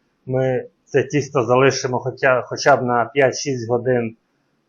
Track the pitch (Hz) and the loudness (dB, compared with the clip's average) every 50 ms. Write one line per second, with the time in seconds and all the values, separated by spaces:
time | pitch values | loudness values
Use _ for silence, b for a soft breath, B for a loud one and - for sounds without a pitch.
0 | _ _ _ _ _ 131 127 131 131 131 127 120 - - _ _ _ _ - 139 | _ _ _ _ _ -6 -4 -2 -2 -2 -2 -4 -6 -8 _ _ _ _ -2 -2
1 | - - 143 147 - - - 139 113 110 123 127 135 135 131 - - 131 123 120 | -2 0 -2 -4 -4 -2 -2 -2 0 2 4 4 4 4 2 0 -4 -4 -4 -4
2 | - 127 120 - - 135 127 120 113 - 123 - - 147 139 120 127 123 120 120 | -4 -6 -6 0 2 2 2 2 0 -4 -8 -2 2 4 4 4 2 0 0 0
3 | 117 117 - 143 135 127 117 - - 147 131 123 113 113 123 117 113 127 127 120 | -2 0 0 2 2 2 0 -2 -6 -6 -6 -6 -4 -2 -4 -2 0 0 0 0
4 | 117 110 110 _ _ _ _ _ _ _ _ _ _ | -2 -4 -8 _ _ _ _ _ _ _ _ _ _